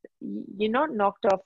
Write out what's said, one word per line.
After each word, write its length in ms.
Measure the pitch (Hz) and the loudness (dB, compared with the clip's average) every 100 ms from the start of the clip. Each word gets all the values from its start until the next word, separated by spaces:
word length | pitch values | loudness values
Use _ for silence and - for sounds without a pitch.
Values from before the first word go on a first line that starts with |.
| - _ | -20 _
y-, 220 | - 202 - 196 | -10 -10 -10 -2
you're 140 | 214 | 0
not 200 | 240 311 | 2 0
knocked 320 | 220 196 - 190 | 2 0 2 2
off 160 | 190 | 2